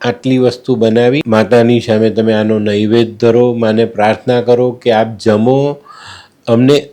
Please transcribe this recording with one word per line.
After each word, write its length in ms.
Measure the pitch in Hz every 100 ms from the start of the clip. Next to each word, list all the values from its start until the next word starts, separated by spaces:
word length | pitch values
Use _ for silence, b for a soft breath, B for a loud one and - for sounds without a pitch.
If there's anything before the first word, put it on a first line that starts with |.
આટલી 340 | 123 - 131 127
વસ્તુ 360 | 123 - -
બનાવી 480 | 123 113 113 120 139 139
માતાની 540 | 110 101 120 117 120
સામે 300 | 117 107 110
તમે 240 | 101 113
આનો 240 | 107 107 110
નૈવેદ્ય 540 | 104 104 107 117 113
ધરો, 420 | 104 117 117 123
માને 300 | 117 113 110
પ્રાર્થના 580 | 113 - 107 110 - 123
કરો 280 | 117 123 127
કે 200 | 120 123
આપ 280 | 110 113 107
જમો, 580 | 113 104 113 135 143 143 B B B B B _ -
અમને, 420 | 117 127 143 143